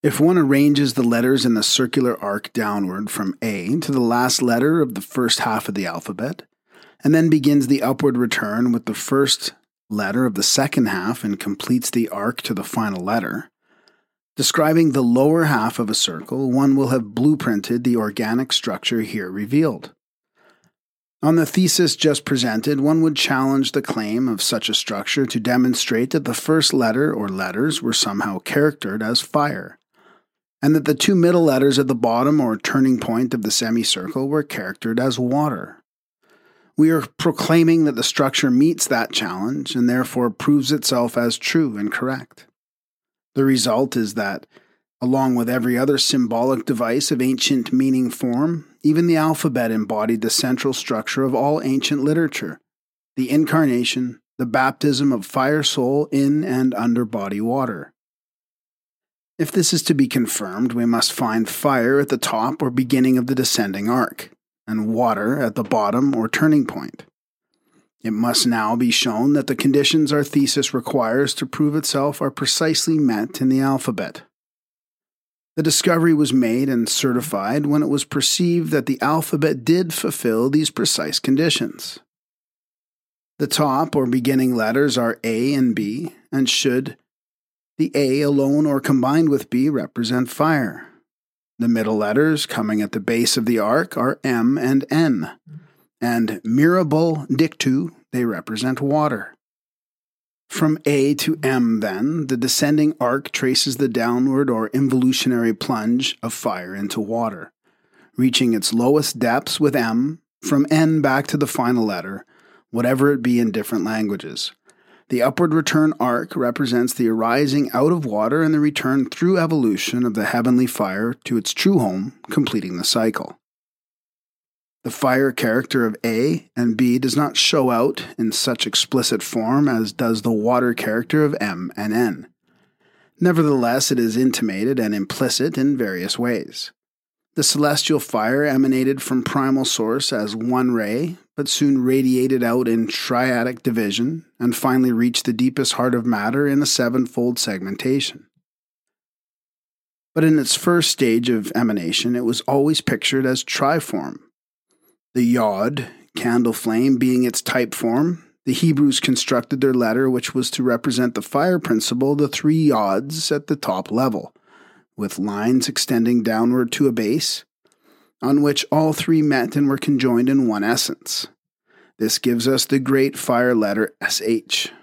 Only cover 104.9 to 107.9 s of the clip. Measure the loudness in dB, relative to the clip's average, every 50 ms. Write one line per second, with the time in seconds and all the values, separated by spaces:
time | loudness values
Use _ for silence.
104.9 | 2 2 2 2 2 2 0 0 0 2 0 0 -2 -2 -4 -4 -4 -2 0 0
105.9 | 0 0 -2 -4 -6 _ -8 -10 -10 -4 -4 -4 -4 -4 -8 -10 -8 -8 -6 -6
106.9 | -6 -6 -6 -4 -4 -4 -4 -4 -6 -10 -16 -20 _ _ _ _ _ _ _ _